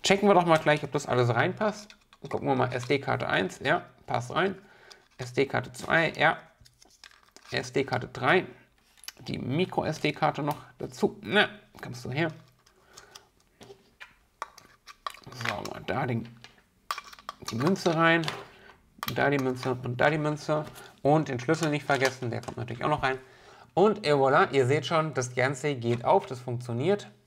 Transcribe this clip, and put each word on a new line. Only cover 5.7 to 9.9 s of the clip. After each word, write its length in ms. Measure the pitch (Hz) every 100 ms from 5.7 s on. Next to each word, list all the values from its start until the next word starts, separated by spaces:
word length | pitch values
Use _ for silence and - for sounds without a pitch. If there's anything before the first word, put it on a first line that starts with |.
zwei, 400 | - - 165 160
ja. 240 | - 151 - - _ - _ _ _ - _ _ - -
S-D-Karte 580 | 131 127 143 135 123 127
drei. 360 | - 123 175 - - _ _ _ _ - - -
Die 120 | -
Micro-S-D-Karte 1040 | 135 143 180 - -